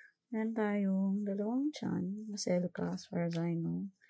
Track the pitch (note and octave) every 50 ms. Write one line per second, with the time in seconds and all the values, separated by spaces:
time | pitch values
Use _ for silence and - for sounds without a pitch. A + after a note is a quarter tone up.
0 | - - _ _ _ _ A#3 A3 A3 A3+ A3+ A3+ G#3+ G#3 G#3 G#3 G3 F#3+ F#3+ F#3+
1 | G3 G3 G3 G#3 G#3 G3+ G3 G3+ G3+ A3 A#3+ C4 C#4 D4+ D4 - - - F3 F3
2 | F3+ F#3 G3 G#3+ G#3+ A3 G3+ G#3 - - F3+ F3+ F3+ F3 - - F3+ F3 F3+ F#3
3 | - - F#3 F3 E3+ E3+ E3+ E3 E3 E3+ E3+ E3 E3 E3 E3+ F3+ G3 G3 - _
4 | _